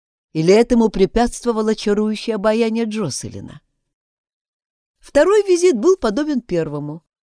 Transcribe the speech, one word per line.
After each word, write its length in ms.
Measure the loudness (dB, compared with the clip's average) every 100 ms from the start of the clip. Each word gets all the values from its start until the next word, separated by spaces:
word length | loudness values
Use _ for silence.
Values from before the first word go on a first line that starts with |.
| _ _ _
Или 220 | -2 4
этому 340 | 4 4 2 2
препятствовало 880 | 2 0 2 -2 -2 -4 -2 -2
чарующее 600 | -2 -2 0 -2 -4 -6 -2
обаяние 480 | 0 0 0 -2
Джоселина? 760 | -4 -4 -6 -6 -12 -14 -16 -20 _ _ _ _ _ _ _ _ _ _ _ _ _ _
Второй 420 | -2 2 4 2
визит 340 | 2 2 2 2
был 200 | 2 2
подобен 460 | 0 -2 -2 -4
первому. 600 | -4 -4 -4 -6 -10 -12 _ _